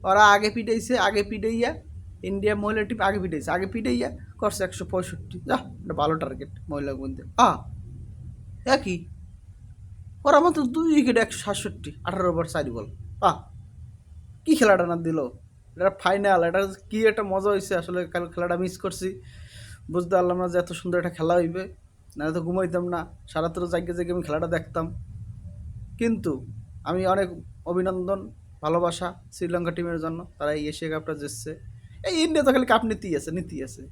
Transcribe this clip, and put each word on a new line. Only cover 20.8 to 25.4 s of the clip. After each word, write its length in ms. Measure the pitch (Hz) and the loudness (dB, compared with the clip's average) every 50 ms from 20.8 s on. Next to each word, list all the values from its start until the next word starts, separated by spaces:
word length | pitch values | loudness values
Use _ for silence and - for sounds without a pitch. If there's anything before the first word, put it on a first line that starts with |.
| - 180 175 | -4 0 0
একটা 120 | 180 165 175 | 0 0 -2
খেলা 260 | 170 - 160 165 175 | -4 -2 0 4 4
হইবে, 280 | 180 175 165 165 185 190 - - - - - _ _ - - - | 4 4 2 -2 -6 -8 -10 -12 -20 -20 -20 _ _ -20 -18 -10
নাহলে 160 | - 147 156 160 | -4 -4 -2 -2
তো 80 | 175 | -2
ঘুমাইতাম 460 | 160 170 180 190 185 175 170 180 175 | -2 0 0 0 0 0 0 -2 -2
না, 200 | 175 175 170 160 - - - - | 0 -2 -4 -4 -8 -12 -20 -20
সারা 200 | - - 160 160 | -6 -4 -2 -2
রাত্র 200 | 170 165 185 175 | -2 -2 -2 -4
জাগে 260 | 175 175 170 180 175 175 | -2 -2 -2 -2 -2 -4
জাগে 180 | 175 175 170 | -4 -2 -2
আমি 120 | 175 180 165 | -2 -4 -2
খেলাটা 240 | - 147 156 170 | -2 -2 -2 0
দেখতাম। 380 | 165 170 190 - - - 170 160 165 - - - - - - - - - - | 0 0 -2 -2 -4 -4 -4 -4 -4 -6 -10 -12 -12 -12 -14 -12 -12 -14 -14